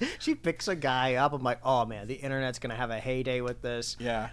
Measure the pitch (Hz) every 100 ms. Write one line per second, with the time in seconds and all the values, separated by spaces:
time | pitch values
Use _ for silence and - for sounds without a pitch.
0 | 269 - - 302 - - - 180 143 127
1 | 131 127 143 139 127 120 131 127 113 107
2 | 104 131 139 135 131 123 127 113 120 113
3 | 120 127 131 127 123 123 123 120 113 -
4 | 120 113 110